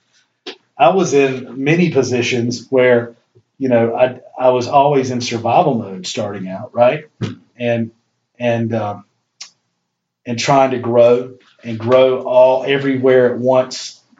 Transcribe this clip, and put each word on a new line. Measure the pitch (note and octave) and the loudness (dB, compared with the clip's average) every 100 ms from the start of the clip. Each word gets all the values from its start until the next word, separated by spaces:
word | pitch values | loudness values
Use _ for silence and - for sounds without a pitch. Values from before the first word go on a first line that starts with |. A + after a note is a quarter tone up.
| _ _ _ _ - - _ - | _ _ _ _ -20 -20 _ 0
I | D3+ | 2
was | F#3+ D#3+ | 2 2
in | C#3 C3+ B2 - B2 | 2 2 -2 -10 -6
many | C3+ F3 E3 | -2 0 2
positions | C3+ A#2 A#2+ - B2 A#2 A#2+ - | 0 0 -2 -2 -2 -4 -6 -2
where, | C3 B2+ A#2+ A#2 - _ _ _ _ | 0 4 2 0 -12 _ _ _ _
you | C3 | 0
know, | A#2 A2+ | 2 0
I, | - B2+ A#2+ - - | 0 -2 -2 -16 -2
I | B2+ | 0
was | B2+ A#2 | 0 0
always | D3 C#3+ C#3+ A#2 | 2 4 2 0
in | B2 | -4
survival | A#2 A2+ A2+ C#3 E3 | -6 -6 0 0 2
mode | A#2 G2+ F#2 F2+ | -2 -6 -12 -10
starting | - G2+ G2+ F#2 | -8 -8 -10 -12
out, | F#2 - | -12 -10
right? | A#2+ B2 D3+ - _ A2+ - _ _ | 0 0 0 -10 _ -12 -12 _ _
And, | A#2+ A#2 A2+ - _ _ _ _ | -4 -4 -6 -10 _ _ _ _
and, | A#2+ A#2 A2+ | -4 -2 -4
um, | A2 G#2 G2+ - _ _ _ - _ _ _ _ _ _ _ A#2+ | -4 -6 -10 -16 _ _ _ -20 _ _ _ _ _ _ _ -10
and | A#2 | -8
trying | - C#3 C3 | 0 2 2
to | B2 | 0
grow | A2+ A#2+ A#2+ B2 - - _ _ | 0 4 4 4 -2 -16 _ _
and | A#2 A2+ | -12 -8
grow | A2 B2+ C3 B2+ | 0 4 4 2
all | - B2+ B2+ C3 | 0 4 4 4
everywhere | C#3 C#3 C#3 C3 C3 B2+ B2 | 0 -2 -2 0 4 4 4
at | A2+ | 0
once | B2 B2+ B2 - - - _ | 0 0 0 -8 -14 -18 _